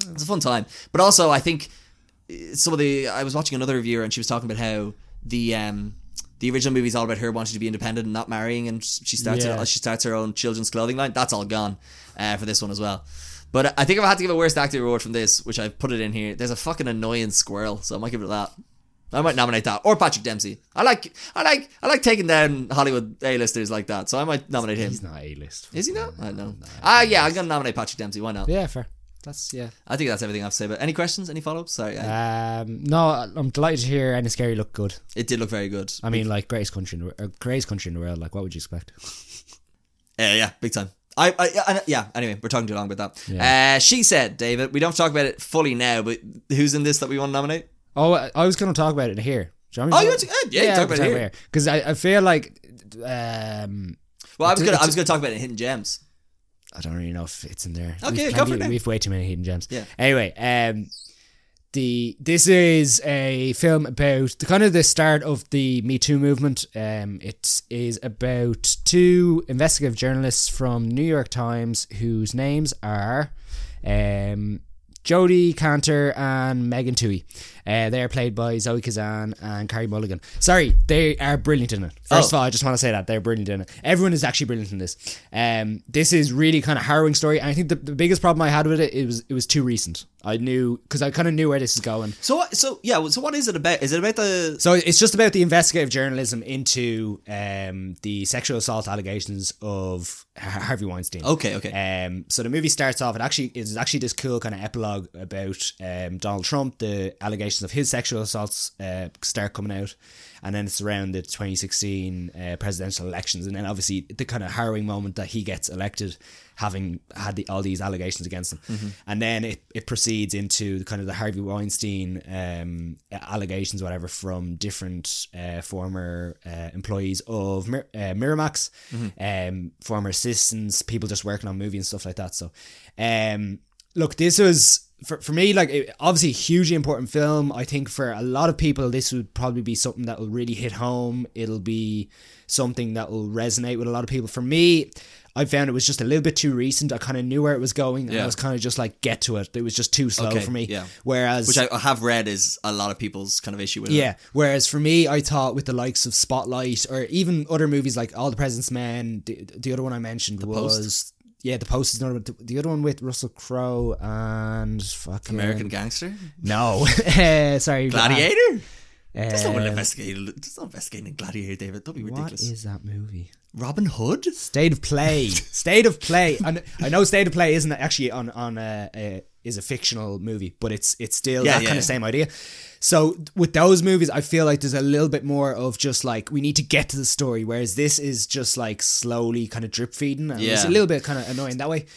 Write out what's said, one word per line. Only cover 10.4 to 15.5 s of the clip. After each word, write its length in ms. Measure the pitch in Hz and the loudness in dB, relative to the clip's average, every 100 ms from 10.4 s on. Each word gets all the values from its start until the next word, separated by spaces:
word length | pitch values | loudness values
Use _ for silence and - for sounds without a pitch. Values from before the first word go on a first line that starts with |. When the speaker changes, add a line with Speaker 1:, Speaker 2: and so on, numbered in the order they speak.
| 120 113 113 | -4 -2 -4
Speaker 1:
clothing 260 | 117 117 127 | -2 -2 -2
line. 160 | 139 | -2
That's 200 | 117 127 | 0 0
all 100 | 104 | -2
gone, 340 | 101 107 104 98 - - - - | -2 -2 -2 -6 -14 -20 -18 -6
uh, 200 | 107 104 | -4 -2
for 80 | 107 | -2
this 160 | 107 | -2
one 100 | 101 | -2
as 80 | 98 | -4
well. 240 | 104 95 - - - - - | -4 -4 -8 -16 -16 -18 -2
But 220 | 131 139 - | 2 2 2
I 60 | |
think 140 | 139 196 | 2 4
if 80 | 202 | 6
I 20 | |
had 80 | 190 | 4
to 40 | |
give 80 | 185 | 4
a 40 | 170 | 4
worst 220 | 165 151 | 4 4
actor 240 | 143 135 120 | 0 0 0
award 160 | 120 | 0
from 100 | 110 | 0
this, 320 | 117 107 - | 0 2 2
which 140 | - | 0